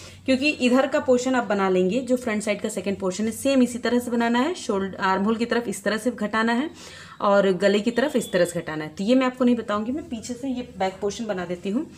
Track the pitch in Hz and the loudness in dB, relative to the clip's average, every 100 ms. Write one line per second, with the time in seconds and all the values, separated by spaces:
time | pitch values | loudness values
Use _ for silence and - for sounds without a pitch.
0 | - - - 262 294 - 247 254 269 294 | -20 -6 0 2 2 2 4 4 4 2
1 | - 247 262 247 202 202 190 185 185 240 | 2 2 2 0 2 2 2 4 2 2
2 | 240 247 240 214 208 208 220 196 190 190 | 0 0 0 -2 -2 -2 -4 -4 -4 -2
3 | 190 185 220 220 269 269 240 233 226 240 | -2 -2 -4 -2 2 4 4 2 0 0
4 | 240 233 233 240 302 359 - 196 190 - | 0 0 2 2 0 -2 -2 -2 -2 -2
5 | 190 190 202 226 233 233 233 196 - 262 | 0 2 2 0 0 -2 -2 -4 -2 -2
6 | 254 208 208 220 226 233 320 - - - | -2 -2 -2 0 2 0 -2 -6 -18 -18
7 | - - 202 202 196 180 196 208 233 240 | -18 -2 2 4 4 4 2 2 0 0
8 | 285 262 - 180 175 170 156 156 156 156 | 0 0 0 2 2 -2 -6 -6 -8 -4
9 | 202 262 254 254 247 233 214 208 220 302 | 2 4 2 2 2 2 0 -2 -2 -6
10 | - 220 - 240 269 247 247 185 190 185 | -8 -10 -10 -8 -6 -6 -8 -4 -4 -2
11 | 202 220 214 185 175 175 196 233 - | -4 -4 -4 -4 -4 -6 -4 -4 -4